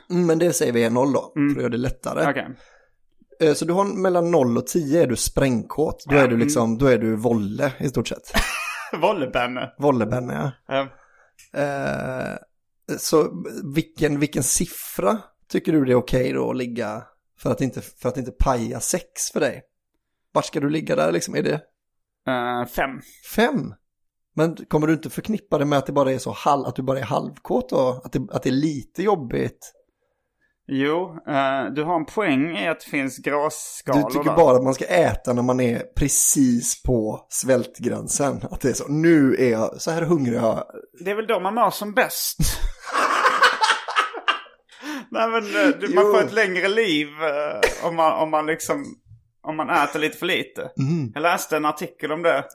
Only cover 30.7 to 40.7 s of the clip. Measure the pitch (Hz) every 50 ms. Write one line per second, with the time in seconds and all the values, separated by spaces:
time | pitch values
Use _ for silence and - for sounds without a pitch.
30.7 | 139 135 135 143 156 175 185 185 160 165 - - 151 139 139 135 135 135 123 -
31.7 | - 147 151 165 180 165 151 - - 220 208 175 139 131 143 170 160 202 190 170
32.7 | 160 - - - - 143 135 135 - - - 147 139 147 147 151 151 - - -
33.7 | - - - - 131 - 98 113 131 143 151 - - 170 165 139 127 127 131 131
34.7 | 135 - - - 180 175 156 127 101 - - 131 120 123 120 127 127 127 127 120
35.7 | 117 - - - _ - 143 139 - - - - - 156 135 127 120 120 120 -
36.7 | - - _ - 127 117 107 107 117 - - _ - - - 123 131 123 113 -
37.7 | - - 120 117 107 104 - 127 - - 143 135 123 107 - - - - - 131
38.7 | - - 131 - 143 156 160 170 170 156 139 131 113 - 131 123 113 110 110 -
39.7 | - - - 170 160 165 165 156 175 156 135 120 117 120 117 110 - - - -